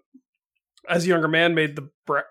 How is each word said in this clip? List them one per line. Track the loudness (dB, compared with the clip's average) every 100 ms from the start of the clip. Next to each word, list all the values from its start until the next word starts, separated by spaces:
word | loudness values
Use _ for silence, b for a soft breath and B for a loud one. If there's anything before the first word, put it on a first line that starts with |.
| _ -20 _ _ _ _ _ _ -4
as | -2
a | 2
younger | 0 2
man, | 2 2 2
made | -2
the | -4 -14 _ -6
bra-, | -4 -6